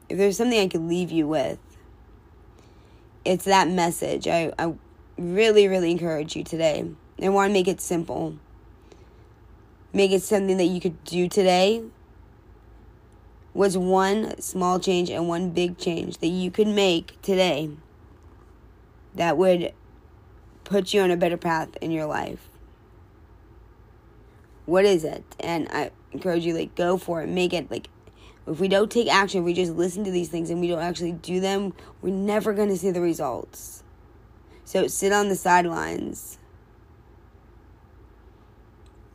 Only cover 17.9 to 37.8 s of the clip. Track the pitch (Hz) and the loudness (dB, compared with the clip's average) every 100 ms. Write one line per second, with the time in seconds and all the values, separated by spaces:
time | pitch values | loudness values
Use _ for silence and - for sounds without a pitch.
17.9 | - - - - - - - - - - | -20 -20 -20 -20 -20 -20 -20 -20 -20 -20
18.9 | - - - 170 147 190 180 - - - | -20 -16 -4 0 4 4 4 0 -10 -20
19.9 | - - - - - - - - 202 185 | -20 -20 -20 -20 -20 -20 -20 -4 -2 0
20.9 | 208 185 175 170 175 175 160 156 - 160 | 2 2 2 0 -2 -2 -2 -4 -8 -6
21.9 | 160 151 - - - - - - - _ | -4 -4 -6 -8 -10 -18 -20 -20 -20 _
22.9 | - - - - - - - - - - | -20 -20 -20 -20 -20 -20 -20 -20 -20 -20
23.9 | - - - - - - - - 185 202 | -20 -20 -20 -20 -20 -20 -16 0 4 6
24.9 | 180 156 - - - - 165 - - 139 | 4 0 -6 -12 -10 -6 -4 -4 -4 -6
25.9 | - - - 185 170 170 165 - - 175 | -8 -18 -8 -2 -2 -2 -4 -4 -2 0
26.9 | 185 - 170 165 180 180 175 131 110 - | 0 -2 -6 -4 -2 0 -2 -6 -10 -12
27.9 | - - - - - - 151 190 196 208 | -18 -20 -20 -20 -16 -10 -4 2 2 4
28.9 | 240 233 196 196 196 175 170 180 165 185 | 2 4 4 2 0 0 0 0 0 -2
29.9 | 175 202 180 170 170 165 170 175 170 175 | -2 -4 -2 -4 -4 -4 -2 -2 -2 -4
30.9 | 165 175 170 - 185 190 196 202 - - | -4 -6 -6 -6 -2 0 -2 -4 -8 -18
31.9 | - - 190 202 208 220 202 208 190 190 | -8 -4 -2 0 0 0 0 0 0 0
32.9 | 175 175 165 147 98 - - - - - | 0 0 0 -4 -6 -10 -16 -18 -20 -20
33.9 | - - - - - - - - 190 160 | -20 -20 -20 -20 -20 -20 -20 -4 0 0
34.9 | - 196 208 208 185 185 180 175 165 - | 0 2 2 2 0 4 4 4 -2 -6
35.9 | - - - - - - - - - - | -6 -8 -10 -16 -20 -20 -20 -20 -20 -20
36.9 | - - - - - - - - - | -20 -20 -20 -20 -20 -20 -20 -20 -20